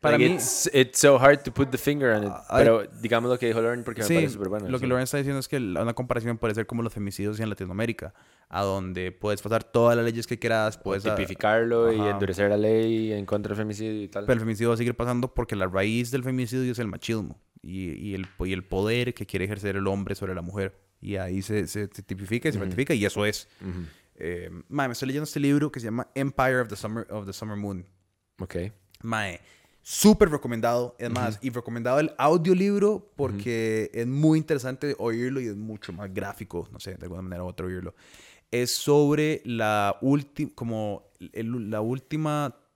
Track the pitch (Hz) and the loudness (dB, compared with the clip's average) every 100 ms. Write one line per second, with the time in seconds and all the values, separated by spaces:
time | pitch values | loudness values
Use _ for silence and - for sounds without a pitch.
0 | 151 147 123 175 113 - 170 139 127 - | 4 6 6 4 0 -2 2 4 4 6
1 | 147 135 135 143 - 120 135 123 - 147 | 8 10 10 8 2 -2 0 2 0 2
2 | 131 107 104 - - 127 117 113 101 110 | 4 4 2 -6 0 6 8 6 2 -6
3 | 110 117 120 123 120 113 113 123 120 113 | 0 2 2 0 2 2 0 0 -6 -4
4 | 107 170 156 110 95 104 104 127 127 127 | 2 4 2 0 -4 -4 -2 -2 0 0
5 | 127 147 139 139 127 143 110 85 113 117 | 0 -2 -2 -4 -4 -4 -2 0 -2 -2
6 | 127 120 117 117 113 107 107 117 113 107 | -4 -2 -2 -2 -2 -2 -4 -4 -4 -4
7 | 101 - 101 107 113 101 92 92 117 113 | -8 -4 -4 -4 -6 -6 -6 -4 -4 -4
8 | - - _ _ _ 95 101 95 92 90 | -10 -16 _ _ _ -4 -2 -2 -4 -6
9 | 92 90 104 104 104 113 - 117 117 117 | -6 -6 -4 -4 0 -2 0 4 6 6
10 | 117 113 113 120 117 113 107 110 - 98 | 2 -2 -6 -4 0 2 0 -2 -4 -2
11 | 107 104 92 95 107 110 117 117 117 110 | 0 0 -2 0 2 4 4 4 4 4
12 | 104 101 98 92 101 104 107 113 113 113 | 2 0 -2 2 2 4 4 4 4 0
13 | 110 104 95 104 104 101 107 104 110 107 | -2 -4 -2 -4 -2 -4 -4 -4 -6 -6
14 | 98 98 104 120 110 104 117 113 120 117 | -6 -6 0 0 0 0 0 2 0 -2
15 | 120 123 120 - 117 104 92 95 101 113 | -2 -2 -2 -4 -4 -2 -2 0 2 0
16 | 120 131 123 127 120 127 127 120 113 90 | 0 -2 -2 -2 -2 -2 -2 -2 -4 -6
17 | - 113 95 - _ _ - 95 92 64 | -4 -2 -4 -10 _ _ -12 -8 -6 -6
18 | 101 95 92 - 92 95 92 95 104 117 | -6 -6 -8 -6 -4 -4 -2 0 2 2
19 | 123 - 104 95 95 104 101 98 98 98 | -2 -4 -6 -4 -4 -4 -4 -2 0 -2
20 | 95 98 98 90 87 101 95 - _ _ | -2 -6 -6 -6 -6 -4 -6 -6 _ _
21 | 98 98 92 95 95 107 95 104 101 - | -8 -6 -2 -4 -2 -2 -2 -4 -6 -10
22 | 101 95 98 117 160 107 95 92 139 139 | -10 -10 -4 -2 0 -2 -4 -2 0 2
23 | 101 98 104 104 - _ 95 90 82 - | 2 2 -2 -2 -10 _ -8 -8 -10 -14
24 | _ _ 82 87 87 87 - 143 135 117 | _ _ -8 -8 -10 -14 -8 -4 -4 -4
25 | 131 139 151 151 143 143 151 127 113 113 | -4 -4 -4 -2 2 4 2 -4 -6 -6
26 | - - 139 131 131 127 113 101 107 110 | -6 -4 -4 0 2 2 -2 -6 -8 -8
27 | 104 107 98 95 107 104 101 95 92 _ | -8 -10 -8 -10 -8 -6 -6 -6 -10 _
28 | _ _ _ _ 90 87 92 - _ _ | _ _ _ _ -8 -6 -6 -10 _ _
29 | 113 110 101 85 _ _ _ _ - - | -6 -4 -4 -8 _ _ _ _ -10 4
30 | 208 214 196 147 127 117 117 120 123 - | 6 8 4 2 -4 -2 0 0 -2 -6
31 | 120 120 123 104 131 120 117 117 117 135 | -4 -2 -2 -4 -6 -8 -8 -6 0 2
32 | 156 - 139 170 165 185 196 202 202 202 | 0 2 4 4 4 4 4 4 2 2
33 | - - 139 101 110 113 113 110 104 117 | -6 -6 -4 -2 -4 -2 0 0 -2 -4
34 | 120 139 156 160 156 147 127 131 147 - | -2 4 6 4 2 -2 -2 -6 -6 -2
35 | 117 113 123 139 120 101 110 107 - 87 | -2 -2 -2 -4 -6 -8 -10 -12 -12 -12
36 | 101 92 98 - 101 87 82 107 - 92 | -8 -6 -8 -10 -10 -10 -10 -14 -14 -12
37 | 90 87 92 87 90 87 90 92 90 - | -12 -10 -10 -8 -10 -8 -8 -8 -10 -14
38 | - - - - _ 123 123 - - 147 | -20 -20 -20 -20 _ -2 -2 -2 4 6
39 | 147 151 151 156 - 117 107 107 101 98 | 6 4 2 -2 -4 -2 2 2 2 0
40 | 131 147 139 - 147 - 117 113 107 101 | 2 2 0 -8 -8 -6 -6 -4 -4 -6
41 | _ _ 90 104 113 123 107 107 110 135 | _ _ -12 -8 -6 -6 -4 -4 -2 -4
42 | - 156 156 147 143 - _ | -6 -4 -2 -2 -4 -8 _